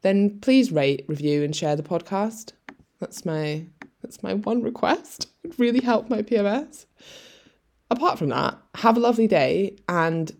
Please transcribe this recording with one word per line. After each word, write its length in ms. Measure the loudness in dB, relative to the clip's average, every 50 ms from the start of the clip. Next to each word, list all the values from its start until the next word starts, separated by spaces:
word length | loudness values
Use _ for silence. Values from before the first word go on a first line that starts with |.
Then 360 | 2 2 2 4 2 2 0 -2
please 320 | 2 4 6 6 6 4
rate, 340 | 2 2 2 2 0 0 -4 -8
review, 340 | -8 -2 0 0 0 2
and 120 | 0 -2 -2
share 200 | -2 -2 0 0
the 80 | -2
podcast. 680 | -2 -4 -4 -6 -4 -4 -4 -2 -2 -2 -4 -10 -20 -20 _ _ _ -20 -20 _ -20 _ _ _
That's 260 | -12 -12 -12 -8 -6
my, 400 | -4 -4 -2 -2 -4 -4 -6 -8 -12 _ _ -20 -20 _ _
that's 220 | -18 -18 -14 -10
my 120 | -6 -4 -4
one 280 | -4 -2 -2 -2 0
request. 640 | -2 -4 -4 0 0 0 0 0 -2 -16 -12 -12 -14 -14 _ _
It 160 | _ -14 -2 0
really 220 | 2 4 4 2
helped 280 | 2 2 0 0 0 -2
my 140 | -4 -4
P 140 | -2 0 0
M 100 | 0 2
S. 400 | 0 0 -2 -4 -8 -14 -20 -20 _ _ _ -20 -20 -20 -20 -20 -20 -20 -20 _ _ _ _ _ _ _ _ _ _
Apart 280 | -4 0 0 -2 0 0
from 100 | -2 -2
that, 300 | 0 0 -2 -2 -4 -6 _ _ -12
have 240 | 0 2 2 4 4
a 20 |
lovely 260 | 2 2 2 2 2
day 480 | 4 4 4 2 2 2 0 -2 -4 -6 -10 _ -4
and 420 | -2 0 0 0 0 -2 -4 -6 -8